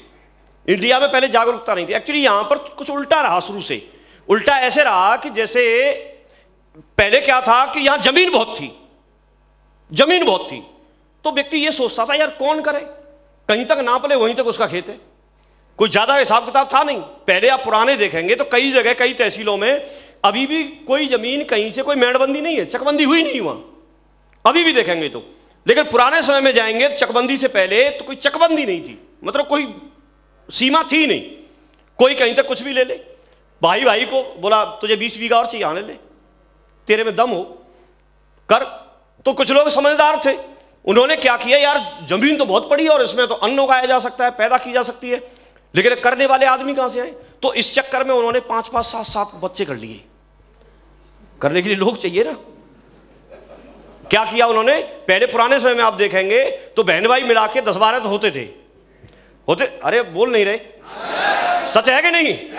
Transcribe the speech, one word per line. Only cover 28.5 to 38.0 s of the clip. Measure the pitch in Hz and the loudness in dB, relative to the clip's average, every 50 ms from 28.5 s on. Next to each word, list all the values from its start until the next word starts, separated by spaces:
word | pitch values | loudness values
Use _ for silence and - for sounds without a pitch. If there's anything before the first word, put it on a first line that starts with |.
| 330 311 285 | 2 0 -2
नहीं | 220 180 170 | -2 -4 -6
थी, | 156 131 113 101 - _ _ - - | -8 -14 -18 -20 -20 _ _ -14 -10
मतलब | 180 - 277 285 285 | -6 -4 -4 -2 0
कोई | 285 294 285 240 202 - - - _ _ _ _ _ _ _ _ _ _ _ - | -2 -2 -2 -4 -10 -16 -20 -20 _ _ _ _ _ _ _ _ _ _ _ -12
सीमा | - - 240 262 285 320 320 | -6 -2 2 4 4 4 4
थी | - 269 320 311 277 | 2 0 0 2 2
नहीं, | 185 123 95 - - - - - _ _ _ _ _ _ _ _ _ - | 0 -2 -4 -10 -18 -20 -20 -20 _ _ _ _ _ _ _ _ _ 4
कोई | 247 262 285 | 4 4 4
कहीं | 269 254 233 233 | 2 0 0 2
तक | 262 269 269 | 0 -2 -2
कुछ | 262 - 240 | -2 -8 -6
भी | 277 269 | -4 -2
ले | 247 254 | -2 -2
ले। | 262 254 - - - - _ _ _ _ _ _ _ _ - | -2 -2 -12 -12 -20 -20 _ _ _ _ _ _ _ _ -2
भाई | 156 170 185 220 269 | 0 0 2 2 2
भाई | 247 208 220 254 | 2 2 2 0
को | 214 254 262 254 - - 170 | -2 -2 -4 -4 -4 -8 -4
बोला, | 170 202 220 214 208 214 - - | -2 2 2 2 0 -2 -6 -8
"तुझे | - 214 220 | -4 -2 -2
बीस | 208 226 233 226 214 | -2 -2 -6 -8 -6
बीघा | 226 233 233 233 | -2 0 0 0
और | 233 | 0
चाहिए, | 233 233 220 196 | -2 -4 -6 -6
हाँ | 151 156 | -4 -6
ले | 180 | -6
ले, | 208 214 - - - _ _ _ _ _ _ _ _ _ _ _ _ _ _ _ _ - | -10 -12 -16 -20 -20 _ _ _ _ _ _ _ _ _ _ _ _ _ _ _ _ -2
तेरे | 214 220 226 | -2 0 0
में | 220 202 | -2 -2
दम | 170 233 254 | -2 -2 -2
हो | 214 170 190 - - - - _ _ _ _ _ _ _ | -2 -6 -8 -10 -14 -20 -20 _ _ _ _ _ _ _